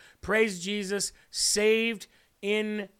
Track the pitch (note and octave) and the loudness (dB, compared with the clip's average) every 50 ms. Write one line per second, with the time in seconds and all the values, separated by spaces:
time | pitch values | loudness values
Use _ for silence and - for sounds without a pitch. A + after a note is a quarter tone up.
0 | - - - _ - - G#3 A3 A3+ A3 F#3+ F3 E3+ G3 G#3 G#3 G3 F#3 G3+ G3 | -20 -20 -20 _ -4 0 2 2 2 2 0 -4 -6 -4 -4 -4 -2 -2 -2 -2
1 | - - - - _ _ - - - - - G#3 G#3+ A3 A3 A3 A3+ A#3 A3+ F#3 | -4 -4 -6 -12 _ _ -4 -2 0 0 2 4 4 4 4 4 2 0 -2 -4
2 | - - _ _ _ _ _ _ G3 G3+ G#3 G#3+ G#3+ G#3+ G#3+ G#3 G3 - _ _ | -8 -16 _ _ _ _ _ _ -4 -2 -2 0 -2 -2 -4 -6 -8 -10 _ _